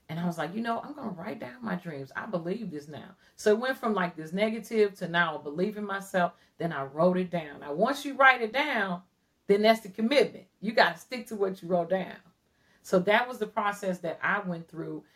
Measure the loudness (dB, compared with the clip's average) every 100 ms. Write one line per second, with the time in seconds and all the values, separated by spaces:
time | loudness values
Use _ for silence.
0 | _ -6 -4 -4 -6 -4 -2 -4 -6 -10
1 | -10 -8 -10 -10 -12 -10 -6 -6 -6 -10
2 | -10 -10 -6 -6 -4 -6 -6 -10 -12 -16
3 | -16 -20 _ _ 2 2 2 -2 0 0
4 | 0 -4 -8 -2 -2 -2 -4 2 2 2
5 | -2 0 0 -2 -8 -2 -2 -2 -6 -6
6 | -2 0 0 -2 _ _ -6 -4 -6 2
7 | 4 4 0 -4 -6 -12 -8 0 2 0
8 | -6 6 8 8 2 0 0 0 -2 -4
9 | -8 _ _ _ _ 6 8 6 2 -2
10 | 2 4 4 0 -20 _ -2 4 4 4
11 | -10 -12 -8 -2 -2 -2 -2 0 0 -2
12 | -2 -10 _ _ _ _ _ _ 0 2
13 | 4 2 2 -4 -6 -2 -2 -2 -4 -4
14 | -6 -4 -2 -2 -2 -6 -8 -10 -10 -10
15 | -14